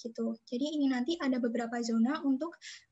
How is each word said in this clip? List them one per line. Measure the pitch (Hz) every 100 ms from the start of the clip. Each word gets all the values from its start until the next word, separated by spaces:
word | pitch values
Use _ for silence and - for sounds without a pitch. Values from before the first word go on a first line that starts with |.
gitu. | 233 233 226 226
Jadi | - 247 294 311
ini | 277
nanti | 247 247 339
ada | 277 254
beberapa | 233 240 233 240
zona | 233 226 233 311
untuk, | 285 262 330 - - - _